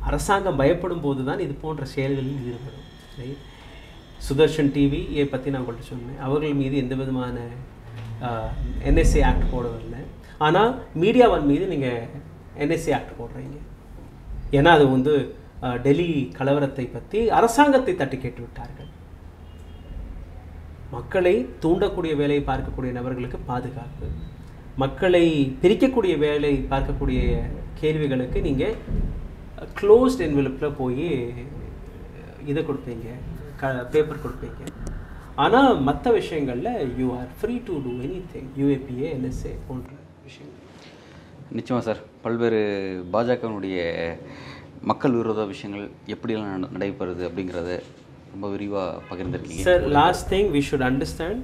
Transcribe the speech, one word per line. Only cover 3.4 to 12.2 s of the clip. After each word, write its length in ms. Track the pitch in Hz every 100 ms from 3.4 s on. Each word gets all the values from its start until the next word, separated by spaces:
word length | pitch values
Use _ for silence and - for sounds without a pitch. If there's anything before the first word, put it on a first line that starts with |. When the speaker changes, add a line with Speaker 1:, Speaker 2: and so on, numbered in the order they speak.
| - - - - - - - -
Speaker 1:
சுதர்ஷன் 540 | - 139 151 147 143
டி 140 | 143 139
வியை 400 | 147 - 147 139
பத்தி 240 | 127 143
நான் 120 | 135
உங்கள்ட்ட 180 | 117 113
சொன்னேன். 380 | - 127 120 139
அவர்கள் 340 | 131 147 151
மீது 220 | 143 131 139
எந்த 180 | 123
விதமான, 460 | 131 131 131 123 120 120 123 131 - - 113 - -
ஆ, 260 | 127 113 110 - 123 -
என் 120 | 135 151
எஸ் 200 | 151 156
A 60 |
Act 300 | 135 127 -
போடவில்லை. 520 | 127 120 113 113 117 - - - -
ஆனா, 400 | 151 175 226 262 -
மீடியா 360 | - 185 240 233
ஒன் 160 | 175 147
மீது 200 | 143 190
நீங்க 400 | 156 127 120 117 -